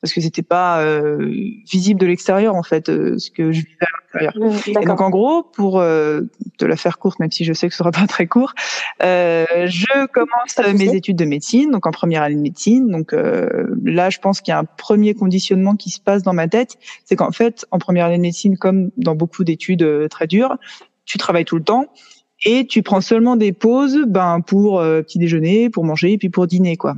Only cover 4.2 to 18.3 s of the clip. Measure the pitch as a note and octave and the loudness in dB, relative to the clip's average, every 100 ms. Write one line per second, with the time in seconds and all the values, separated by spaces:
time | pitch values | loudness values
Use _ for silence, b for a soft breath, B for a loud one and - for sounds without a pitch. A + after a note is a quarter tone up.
4.2 | D#3 A3 A3 G#3 G#3 G#3 F3 F#3+ F#3+ F#3+ | -4 0 -2 -2 -2 0 0 0 0 2
5.2 | A#3+ E4 E4+ - G3 F#3+ F3 D#3+ D3+ D3+ | 2 0 -4 -4 0 2 2 2 0 -2
6.2 | - _ - _ D3 D#3+ - E3 G3 - | -4 _ -16 _ -2 0 -2 -2 -4 -2
7.2 | D#3+ - E3 D#3+ F3 - E3+ E3 G3 - | -4 -2 -4 -2 -4 -2 -2 2 0 0
8.2 | F3 A#3+ C4 - B B B - F#3 F3+ | 0 2 0 -4 B B B -2 0 2
9.2 | F3 E3 E3 E3+ F3 F3 G#3+ C#4 C4+ - | 2 2 0 0 0 -2 0 0 2 0
10.2 | A#3 A#3+ A#3+ - G#3 G3+ G3 G3 F#3 F3+ | 0 -2 -2 0 2 2 2 0 -2 -2
11.2 | D#3+ C#3+ - A3+ D4+ A#3 E3 D3+ E3+ D#3+ | 0 -2 0 2 2 0 -2 -2 -2 0
12.2 | D3 D3 D3 - - A#3+ B3+ E3+ D#3+ D3+ | 0 0 -2 -2 2 4 4 0 -2 -2
13.2 | D3+ - - - - - - E3 F3+ F#3 | 0 0 0 -2 -2 -2 0 0 0 0
14.2 | G3 G3 - D#3 D#3 - - G#3+ G#3 G#3 | -2 -2 -2 -4 -4 -10 0 2 4 2
15.2 | F#3+ F#3 - F#3+ F#3+ G#3 - - - G3+ | 0 0 0 0 2 0 -4 -6 0 0
16.2 | F#3+ F3+ E3 A3 B3 - B B _ F#3+ | 0 0 0 0 -2 -6 B B _ 0
17.2 | E3+ - A#3 A#3 - F#3 - F3+ E3+ F3 | 0 0 0 -2 -6 -4 0 0 2 2
18.2 | F3 | 0